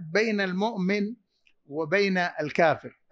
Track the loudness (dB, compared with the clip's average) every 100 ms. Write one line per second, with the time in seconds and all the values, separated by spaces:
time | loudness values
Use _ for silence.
0 | -4 0 0 0 -2 -2 -2 -2 0 0
1 | -2 -6 _ _ _ _ -12 -6 0 2
2 | 2 0 -2 -2 -4 4 4 4 -4 _
3 | -8